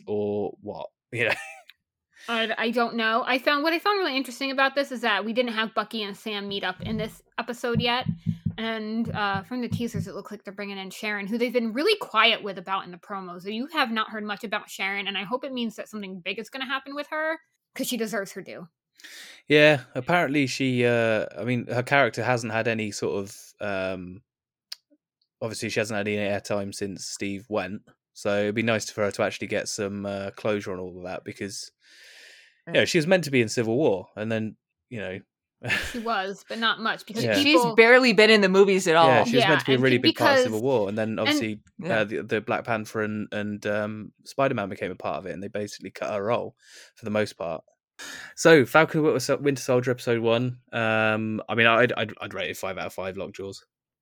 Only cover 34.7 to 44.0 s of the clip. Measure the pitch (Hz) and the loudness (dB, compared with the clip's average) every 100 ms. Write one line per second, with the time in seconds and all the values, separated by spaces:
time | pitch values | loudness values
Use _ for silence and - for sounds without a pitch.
34.7 | _ _ 120 92 95 - _ _ _ - | _ _ -10 -8 -10 -14 _ _ _ -6
35.7 | - - 247 220 214 190 190 - 214 226 | -4 -4 -6 -4 -2 -4 -8 -10 -2 -2
36.7 | - 220 165 - 220 233 208 - - 240 | 0 -2 -4 -6 -2 2 4 6 6 6
37.7 | 220 226 254 254 202 214 220 190 190 202 | 8 8 10 8 8 8 8 8 8 6
38.7 | 190 185 160 165 123 120 117 139 143 135 | 6 4 6 8 6 4 4 4 4 2
39.7 | 127 131 123 311 - 120 - 254 110 127 | 4 4 4 4 4 4 4 2 0 2
40.7 | 123 98 107 110 98 113 294 110 104 _ | 2 2 -2 -2 -2 0 0 -2 -6 _
41.7 | - 170 113 104 85 104 110 107 104 - | -10 -2 0 0 -4 -2 -4 -2 -4 -2
42.7 | 113 107 113 107 107 101 104 104 104 104 | -4 -4 -4 -4 -4 -6 -6 -6 -6 -4
43.7 | 104 107 107 | -2 -4 -8